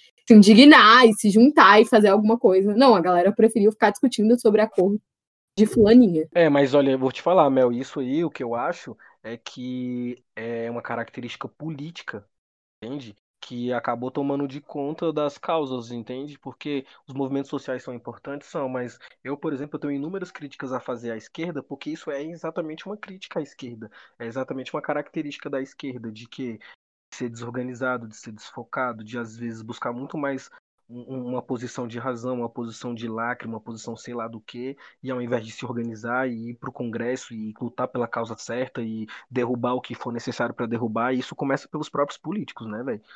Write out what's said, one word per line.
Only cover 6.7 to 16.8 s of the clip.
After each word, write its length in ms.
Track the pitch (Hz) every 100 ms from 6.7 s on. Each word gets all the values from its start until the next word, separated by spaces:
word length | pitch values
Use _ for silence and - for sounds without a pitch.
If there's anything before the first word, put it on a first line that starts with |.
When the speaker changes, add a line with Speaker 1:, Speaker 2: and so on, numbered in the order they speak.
| 143
Speaker 2:
olha, 160 | 139
eu 80 | 131
vou 120 | 131
te 100 | 127
falar, 260 | - 185 143
Mel, 220 | 131 127
isso 260 | 120 135 151
aí, 240 | 127 147
o 60 | 170
que 120 | -
eu 140 | 123 117
acho 400 | 143 180 - 107 - _
é 160 | 110 117
que 800 | - - 127 127 123 123 120 123 _ -
é 340 | 113 117 117
uma 100 | 120
característica 640 | - 117 117 - 120 - 127
política, 800 | - 156 143 151 170 - 110 - _ _ _ _ _
entende? 340 | 110 143 120 101 _ _
Que 300 | - 123 123
acabou 360 | 123 120 120 127
tomando 380 | 147 139 139 143
de 120 | 139
conta 500 | - 151 139 156 170
das 240 | 151 147 143
causas, 540 | - 165 139 127 117
entende? 480 | 120 110 127 147 143
Porque 460 | 135 117 147 143